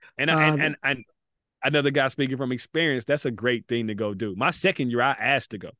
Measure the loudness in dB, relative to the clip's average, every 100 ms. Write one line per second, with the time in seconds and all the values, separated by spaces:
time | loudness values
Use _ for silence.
0 | -16 -2 2 4 4 4 0 -2 -4 -4
1 | -8 _ _ _ _ _ 0 2 2 2
2 | 0 0 -2 -2 -2 -4 -4 -2 0 0
3 | 0 0 -2 -2 0 0 -2 -2 -2 -2
4 | -4 -2 -6 0 -2 2 0 0 0 2
5 | 2 0 0 0 -2 -12 -12